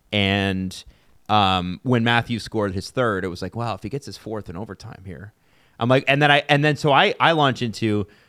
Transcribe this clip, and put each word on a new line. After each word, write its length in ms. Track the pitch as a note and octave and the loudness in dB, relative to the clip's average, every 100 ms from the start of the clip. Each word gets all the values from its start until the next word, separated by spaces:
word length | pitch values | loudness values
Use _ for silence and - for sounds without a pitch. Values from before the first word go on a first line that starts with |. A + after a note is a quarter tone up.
| _ | _
And, 720 | G#2 G2 G2+ G2 F#2+ F#2 - - _ _ _ - | 0 2 2 0 -2 -6 -8 -18 _ _ _ 0
um, 520 | G#2+ F#2+ F#2 F2+ F2+ | 2 4 2 -2 -6
when 220 | B2+ B2 | 0 0
Matthews 380 | A#2 A#2 A#2 A#2 | 2 2 0 -6
scored 320 | - A2+ G2+ | -6 -4 -2
his 160 | F#2 - | -4 -6
third, 340 | C3 A#2+ F#2+ | -2 0 -2
it 40 | F#2 | -4
was 140 | E2+ | -8
like, 140 | F#2 A2+ | -10 -8
"Wow, 180 | A#2 | -6
if 80 | G2 | -8
he 60 | G#2 | -8
gets 180 | C#3 - | -10 -12
his 100 | G2 | -16
fourth 320 | - G#2+ - | -12 -10 -10
in 80 | F2 | -12
overtime 460 | A2 F#2+ A2 - | -12 -14 -18 -18
here." 280 | F#2+ C#2+ G#2 _ _ _ _ - | -16 -16 -18 _ _ _ _ -4
I'm 100 | A#2+ | 2
like, 160 | C3 - | 2 2
and 140 | C#3+ | 2
then 80 | D3 | 4
I, 120 | C#3+ - | 4 4
and 160 | C#3+ | 2
then 120 | D3+ C#3 | 2 2
so 140 | D3+ | 2
I, 220 | C#3 G3 - | 4 4 2
I 120 | C#3 | 2
launch 280 | E3 C#3 A#2 | 4 2 0
into, 460 | A#2+ - A2+ G#2 F#2+ _ | -6 -2 0 0 -2 _